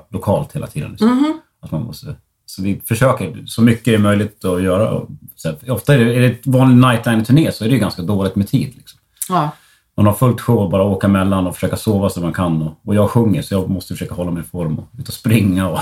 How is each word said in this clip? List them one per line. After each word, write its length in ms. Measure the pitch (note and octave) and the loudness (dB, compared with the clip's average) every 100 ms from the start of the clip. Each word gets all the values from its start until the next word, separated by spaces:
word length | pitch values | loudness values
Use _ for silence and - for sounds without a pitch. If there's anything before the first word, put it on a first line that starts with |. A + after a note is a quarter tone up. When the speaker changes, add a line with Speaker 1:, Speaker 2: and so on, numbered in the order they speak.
| - | -8
Speaker 1:
lokalt 460 | F#2 - F#2+ D2 - | -6 -2 -2 -2 -8
hela 120 | - | -10
tiden, 220 | - A2 | -10 -10
liksom. 180 | G2+ G#3+ | 0 0
Speaker 2:
Mhm. 300 | B3+ D4+ D#4 - _ | 2 0 -4 -12 _
Speaker 1:
Att 100 | - | -10
man 120 | D#3 | -8
måste, 320 | - C#3+ - C#2+ _ _ - | -8 -12 -14 -16 _ _ -18
så 160 | - | -8
vi 180 | G2 F#2+ - | -6 -6 -4
försöker 580 | G#2+ B2+ A#2+ F2+ C#2 - | 0 0 0 -4 -10 -10
så 160 | - | 2
mycket 240 | A#2 A#2 - | 2 2 2
det 80 | |
är 40 | A2 | 2
möjligt 460 | G#2 G#2 G#2 - F#2 | 4 2 0 -4 -4
att 180 | F2+ | -2
göra. 260 | F#2+ F#2 A2 | 0 0 0
Och 180 | - - - - - | -2 -8 -14 -20 -12
så 120 | - | -10
här, 220 | - - | -8 -6
ofta 220 | A#2+ - | -4 2
är 40 | C#3+ A#2 | 4 4
det, 100 | B2 | 4
är 40 | |
det 60 | B2 | 2
ett 200 | A2+ - | 2 0
vanligt 400 | B2+ C3 B2 B2+ | 4 6 8 6
Nightline-turné 640 | A2+ A#2+ A2+ A2 C3+ C#3+ | 4 0 0 4 4 4
så 120 | - | 0
är 40 | A2 | 0
det 60 | |
ju 60 | B2+ | 0
ganska 220 | G2 - | 0 -4
dåligt 340 | E2+ G2+ G2 G2+ | -4 -2 0 -2
med 120 | G2 | 0
tid, 260 | B2+ - - | -2 -2 -10
liksom. 220 | - - _ _ - | -20 -20 _ _ -4
Speaker 2:
Ja. 200 | F#3 D3+ - _ _ _ - | -2 -2 -6 _ _ _ 0
Speaker 1:
Man 80 | G#2 | 2
har 80 | |
fullt 280 | G2+ B2+ - | 2 2 0
show 160 | - A#2 | 0 0
och 120 | G2 | 2
bara 120 | F#2+ | 0
åka 240 | G2+ F#2+ G2+ | 0 2 2
mellan 400 | G2 F#2+ G2 F2+ | 2 2 0 -2
och 60 | E2 | -4
försöka 220 | F2+ F#2 | -6 -4
sova 320 | - G2+ G2 | -2 0 0
så 120 | F2+ | -2
man 120 | E2+ | -4
kan. 280 | D#2 F2 D#2+ | -2 -2 -2
Och, 180 | D#2 - - | -4 -8 -2
och 100 | G#2 | 0
jag 140 | G2+ | 2
sjunger 320 | A#2+ A2 F2 | 2 2 0
så 120 | - | -2
jag 160 | G2 F#2 | -4 -2
måste 240 | F#2+ - | -4 -6
försöka 200 | F2+ E2+ - | -10 -10 -8
hålla 160 | F2 | -6
mig 120 | E2+ | -8
i 20 | D#2+ | -8
form 340 | F2 E2 D2+ | -8 -6 -6
och 60 | - - | -10 -14
ut 80 | - | -14
och 60 | |
springa. 560 | - - A2+ G2+ F#2 F#2 | -8 0 2 2 0 -2
Och, 100 | D#2+ | -4